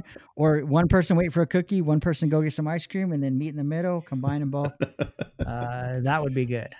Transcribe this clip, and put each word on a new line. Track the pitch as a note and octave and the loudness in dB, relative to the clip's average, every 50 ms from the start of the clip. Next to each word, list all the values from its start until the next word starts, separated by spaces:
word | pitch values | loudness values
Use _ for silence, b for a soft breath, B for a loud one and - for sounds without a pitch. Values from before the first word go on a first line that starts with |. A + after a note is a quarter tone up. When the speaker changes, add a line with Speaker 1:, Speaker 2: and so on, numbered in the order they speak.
| - B B B B B B | -6 B B B B B B
Speaker 1:
or | - D3+ D#3 D3+ D3+ C3+ | 2 2 4 4 2 2
one | D3 C#3 E3 F3 D#3+ | 2 2 4 4 6
person | - F#3 D#3+ - F3 E3+ | 4 4 4 4 4 2
wait | F3+ E3 - | 2 2 2
for | E3+ | 0
a | E3 | 0
cookie, | - - F3+ F3 - G3+ F#3+ | 2 2 0 0 2 0 0
one | D#3+ D3+ D3+ D3+ | 2 4 2 2
person | - F3 D#3 - E3 D3 | 2 0 0 0 0 2
go | D#3 D#3 | 2 2
get | D#3 D3+ - | 2 0 -2
some | - D#3 | -2 -4
ice | D3+ E3 E3+ - | -2 -4 -4 -6
cream, | - - F#3+ F#3+ F3+ | -6 -4 -4 -2 -2
and | D#3+ C#3+ | -2 0
then | C#3 C3+ C3 | 0 0 0
meet | C3 D3+ D#3 | 0 -2 -4
in | D3 | -4
the | D3+ | -4
middle, | C#3+ C#3+ D#3 E3 F3 F3+ F3+ E3+ | -4 -2 -2 -2 -2 -2 -2 -4
combine | D#3+ - - B2+ B2+ C#3 C#3+ D3 | -4 -4 -6 -2 -2 -2 -2 -2
them | D3 C3+ | -2 -2
both. | C#3 C#3+ C#3+ C#3 - - | -2 -2 -4 -4 -4 -6
Speaker 2:
<laughs> | C3+ - - - C#3+ - - - - - _ - - | -8 -6 -4 -6 -6 -6 -6 -10 -10 -10 _ -8 -6
Speaker 1:
Uh, | - A#2 A#2+ A#2+ A#2+ B2 B2 B2 B2 B2+ B2+ | -6 -4 -6 -6 -6 -6 -6 -4 -4 -2 -2
that | B2 C3+ D3+ D#3 | 0 0 0 0
would | D3 C#3 C3 | 0 0 0
be | C3 B2 | 0 0
good. | A#2+ B2 A2+ - - - | 0 -2 -4 -6 -10 -16